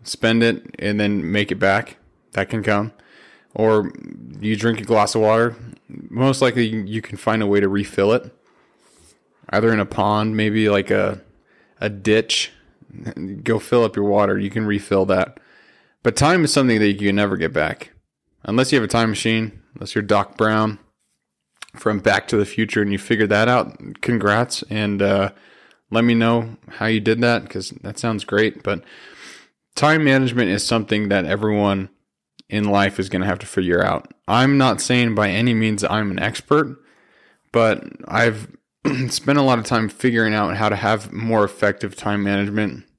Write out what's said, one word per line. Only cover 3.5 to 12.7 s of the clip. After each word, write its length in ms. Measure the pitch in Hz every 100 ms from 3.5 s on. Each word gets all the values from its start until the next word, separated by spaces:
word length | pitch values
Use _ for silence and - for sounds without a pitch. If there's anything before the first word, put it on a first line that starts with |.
Or 360 | - 110 110 98 - 50 50 60 76
you 160 | 104
drink 260 | 107 117 110
a 40 |
glass 300 | 104 110 104
of 80 | 113
water. 340 | 107 110 117 113 113 - _
Most 540 | - - 110 131 135
likely 240 | 131 120 113
you 340 | 110 98 110
can 160 | - 104
find 260 | - 110
a 40 | 104
way 120 | 101
to 100 | 98
refill 440 | 101 101 - 98
it. 180 | 123 - _ _ _ _ _ _ _ _ _ _ _ -
Either 240 | 101 113
in 80 | 110
a 60 | 101
pond, 500 | - 104 107 110 110
maybe, 320 | 107 110 107
like, 220 | 101 92
a, 320 | 101 98 101 - _ _ _ _ _
a 80 | 104
ditch. 640 | 101 104 107 113 - - _ _